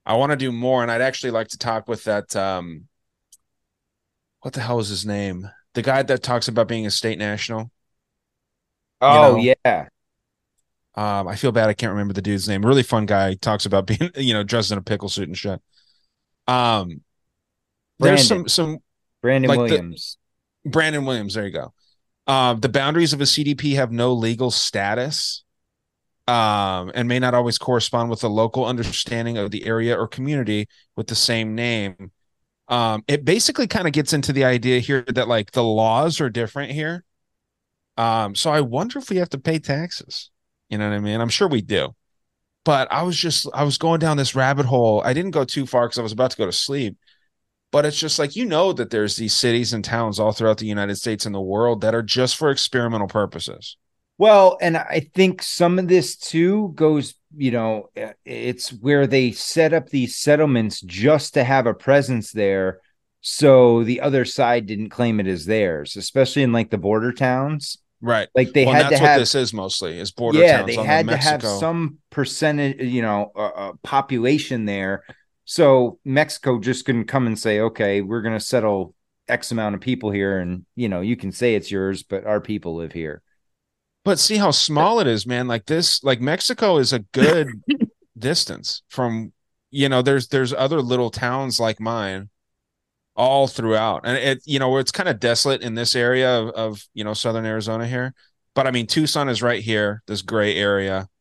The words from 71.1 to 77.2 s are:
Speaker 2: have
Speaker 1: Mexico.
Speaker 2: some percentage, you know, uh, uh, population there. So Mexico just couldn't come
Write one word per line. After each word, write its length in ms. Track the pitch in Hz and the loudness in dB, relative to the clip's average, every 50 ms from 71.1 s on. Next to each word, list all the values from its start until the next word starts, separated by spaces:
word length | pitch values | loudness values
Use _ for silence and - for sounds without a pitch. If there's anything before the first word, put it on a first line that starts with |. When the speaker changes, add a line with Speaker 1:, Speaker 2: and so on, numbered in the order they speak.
| - | 0
Speaker 2:
have 240 | - 131 156 151 143 | 0 0 0 0 0
Speaker 1:
Mexico. 180 | 120 110 101 98 | -2 -2 -2 -2
Speaker 2:
some 400 | 165 160 170 170 165 147 - - _ _ | -2 -2 -2 -2 -4 -4 -6 -10 _ _
percentage, 720 | - - 139 - - - 160 156 147 147 143 139 135 135 | -4 -4 -4 -4 -2 0 0 0 2 2 0 -2 -2 -4
you 220 | 127 123 123 123 117 | -4 -2 -2 0 0
know, 280 | 110 104 101 104 104 - | 0 0 0 -2 -4 -4
uh, 140 | 101 107 101 - | -4 -4 -4 -4
uh, 180 | - 98 98 87 - - | -6 -10 -10 -10 -12 -8
population 800 | - - 135 131 - 135 120 113 127 143 151 143 - 131 117 110 | -2 -2 -2 0 0 -2 0 2 2 2 2 0 -2 -6 -4 -4
there. 400 | 104 101 98 95 95 98 95 - - - _ _ _ _ _ _ | -4 -4 -4 -4 -4 -4 -6 -8 -14 -20 _ _ _ _ _ _
So 560 | - - - 165 143 135 131 123 117 - - - | -8 0 4 6 6 6 6 4 2 -2 -6 -6
Mexico 540 | 139 131 143 151 147 - - - 139 127 117 | -2 2 2 2 0 -2 -6 -2 -2 -2 0
just 260 | 101 123 127 127 - | 0 -2 -4 -4 -2
couldn't 220 | - 120 117 107 | -2 -2 -2 -2
come 200 | - - 135 | 0 0 0